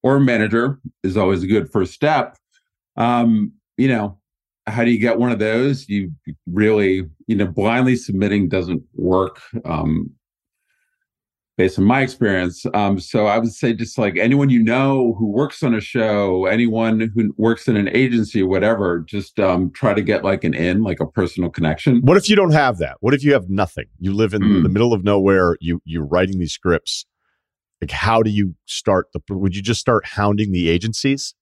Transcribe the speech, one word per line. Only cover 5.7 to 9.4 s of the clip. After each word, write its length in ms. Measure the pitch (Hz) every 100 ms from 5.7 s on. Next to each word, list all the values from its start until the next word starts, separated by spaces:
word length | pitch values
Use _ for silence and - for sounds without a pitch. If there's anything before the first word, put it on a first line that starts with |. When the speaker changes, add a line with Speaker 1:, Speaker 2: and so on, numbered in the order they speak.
| 135 -
Speaker 1:
You 220 | 101 95 76 - 76 -
really, 600 | 87 107 107 98 95 85 - -
you 80 | 107
know, 100 | 98
blindly 480 | 85 104 120 127 123
submitting 540 | - 98 101 104 92
doesn't 320 | 95 87 85 -
work, 460 | - 87 92 95 -